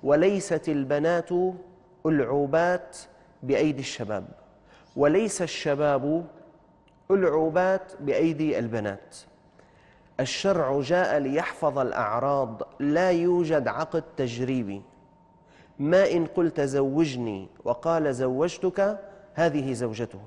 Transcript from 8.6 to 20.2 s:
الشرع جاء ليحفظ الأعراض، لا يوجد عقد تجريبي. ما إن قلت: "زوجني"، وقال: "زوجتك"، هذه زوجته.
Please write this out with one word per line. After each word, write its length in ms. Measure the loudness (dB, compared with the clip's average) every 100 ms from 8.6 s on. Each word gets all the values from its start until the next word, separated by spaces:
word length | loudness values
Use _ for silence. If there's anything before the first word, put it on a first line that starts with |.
| -2 -2 -4 -6 -14 -20 -20 _ _ _ -20 _ -20 _ _ -6
الشرع 600 | -4 -2 0 2 2 0
جاء 380 | 2 2 2 0
ليحفظ 600 | 0 -2 -4 -2 -2 0
الأعراض، 840 | -2 0 -2 0 0 0 -2 -6 -12 -4
لا 300 | 0 2 2
يوجد 580 | 2 2 2 2 2 0
عقد 360 | -2 -2 -4 -4 -4
تجريبي. 680 | -4 -2 -2 -2 -2 -8 -14 -20 -20 _ _ _ _ -20 -20 -6
ما 340 | 2 4 4
إن 140 | 2 0
قلت: 340 | 0 0 0
"زوجني"، 880 | 0 0 0 2 0 0 -4 -6 -10 -10
وقال: 500 | -4 -2 0 0 0
"زوجتك"، 840 | 0 -2 0 -2 -2 -4 0 -2 -2 -12 -20 -14
هذه 380 | 0 0 0 -2
زوجته. 480 | -4 -4 -4 -8 -10